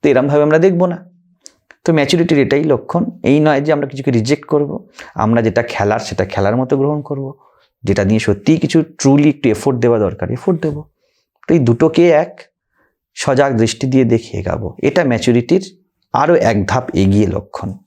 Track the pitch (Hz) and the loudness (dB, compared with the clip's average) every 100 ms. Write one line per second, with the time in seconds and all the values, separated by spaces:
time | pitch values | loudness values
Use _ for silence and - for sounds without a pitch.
0 | 147 127 139 147 151 160 185 175 180 165 | 2 2 2 2 2 4 2 2 -2 -4
1 | - _ _ _ - _ _ _ - 160 | -14 _ _ _ -20 _ _ _ 0 0
2 | 139 170 170 147 131 143 156 135 - 175 | 2 0 2 2 2 0 0 -2 -2 -4
3 | - - - 147 151 139 151 147 139 135 | -4 -4 0 2 2 0 0 -2 -2 -6
4 | 139 120 110 147 - 147 147 151 - - | -2 0 0 -4 0 -2 -2 -8 -14 -20
5 | - - 107 117 110 98 120 - 101 110 | -14 -4 0 2 2 0 -2 -2 -2 -2
6 | - - 92 - 98 117 127 139 143 147 | -4 -6 -4 -2 -2 -2 -2 -2 -2 -4
7 | 139 139 135 - _ _ _ _ 104 95 | -8 -10 -10 -14 _ _ _ _ -4 0
8 | 98 110 - 101 - 160 151 165 - - | 2 0 0 -2 0 0 2 0 -2 -2
9 | 135 143 147 139 123 104 139 123 120 117 | 2 4 2 2 -2 0 -2 0 0 2
10 | 98 101 - 120 - 165 160 147 - _ | 0 -4 -8 -4 -4 -2 -4 -8 -14 _
11 | _ _ _ _ - 170 120 117 160 - | _ _ _ _ -2 2 2 2 2 4
12 | 175 151 175 - - _ _ _ _ _ | 4 2 0 -10 -20 _ _ _ _ _
13 | _ - - 131 139 117 113 - 131 131 | _ -8 -2 2 2 2 0 0 0 2
14 | 120 113 - - 92 - 98 - - - | 2 0 -2 -8 -6 -6 -8 -4 -2 0
15 | 147 117 - 120 123 185 190 _ _ _ | -2 0 2 0 2 -2 -2 _ _ _
16 | _ 143 151 170 113 107 95 127 - - | _ -2 2 2 2 0 -2 -4 -2 0
17 | 95 101 101 98 - - 104 95 | 2 2 0 -4 -10 -12 -12 -14